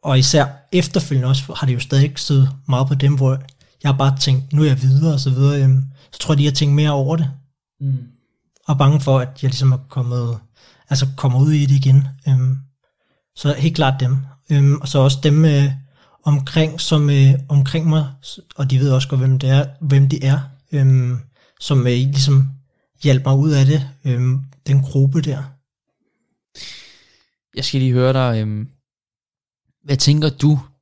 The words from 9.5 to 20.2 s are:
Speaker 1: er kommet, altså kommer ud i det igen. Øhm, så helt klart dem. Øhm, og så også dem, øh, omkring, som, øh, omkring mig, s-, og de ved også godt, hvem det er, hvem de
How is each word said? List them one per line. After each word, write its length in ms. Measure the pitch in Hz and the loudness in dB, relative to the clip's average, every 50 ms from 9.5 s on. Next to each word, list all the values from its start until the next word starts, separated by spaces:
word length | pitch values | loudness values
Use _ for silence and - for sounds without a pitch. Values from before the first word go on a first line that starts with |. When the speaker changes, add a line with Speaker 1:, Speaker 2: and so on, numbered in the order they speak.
| - - 135 135 | -4 0 0 0
Speaker 1:
er 60 | 131 127 - - | 0 0 -4 -10
kommet, 480 | - 139 123 120 123 123 120 117 117 107 - _ _ _ _ _ _ _ _ _ | -8 -6 -6 -4 -4 -4 -4 -4 -6 -8 -12 _ _ _ _ _ _ _ _ _
altså 180 | 143 135 135 135 - - | -2 -2 -2 -4 -4 -2
kommer 220 | - 135 123 127 | -2 0 2 2
ud 120 | 139 151 | 2 2
i 140 | 156 147 143 | 2 2 2
det 100 | 135 139 | 2 2
igen. 320 | 135 - 135 135 139 139 - - - _ 147 | 2 4 4 4 4 4 2 -8 -8 _ 0
Øhm, 300 | 135 127 127 131 131 - - _ _ _ _ _ _ _ _ _ _ _ _ _ _ | 0 2 2 0 -2 -4 -8 _ _ _ _ _ _ _ _ _ _ _ _ _ _
så 180 | - - 143 143 | -6 -4 -4 -2
helt 220 | - 135 160 - | 0 -2 -2 0
klart 240 | - 156 135 131 135 | 0 0 0 0 0
dem. 180 | 131 123 135 135 - - - _ _ _ | -2 -2 -2 -2 -4 -8 -16 _ _ _
Øhm, 240 | 151 143 139 139 143 139 | 0 2 4 4 2 0
og 60 | 139 135 | -2 -4
så 120 | - 143 | 0 2
også 200 | 135 139 135 135 - | 2 2 2 2 0
dem, 220 | 156 143 151 160 | 2 2 4 4
øh, 260 | 160 147 143 143 143 135 - - _ _ _ _ _ _ _ _ | 4 4 2 0 0 -2 -6 -12 _ _ _ _ _ _ _ _
omkring, 580 | 156 147 143 135 - - 160 160 156 156 165 | -2 0 0 -2 -2 -2 -2 -2 -2 -4 -8
som, 280 | - - 160 151 147 147 | -4 -2 0 0 2 2
øh, 240 | 143 139 135 135 135 135 - - | 2 4 4 4 4 2 -2 -2
omkring 380 | 147 143 135 - - 165 160 165 | 0 0 0 0 -2 -2 -2 0
mig, 180 | 156 151 147 135 135 - _ | 0 0 -2 -4 -10 -18 _
s-, 160 | - - - - _ - | -20 -20 -20 -20 _ -8
og 160 | - 135 135 | -6 -4 0
de 80 | 131 131 | 0 0
ved 120 | 135 143 | 2 2
også 160 | 131 131 135 - | 0 0 -2 -2
godt, 140 | 139 131 | -4 -2
hvem 180 | 127 131 131 131 | 0 0 0 0
det 100 | 135 131 | 0 2
er, 160 | 135 139 143 139 - _ | 2 2 0 -2 -6 _
hvem 280 | 165 143 139 139 139 135 | -2 0 2 4 4 2
de 140 | 156 139 | 0 -2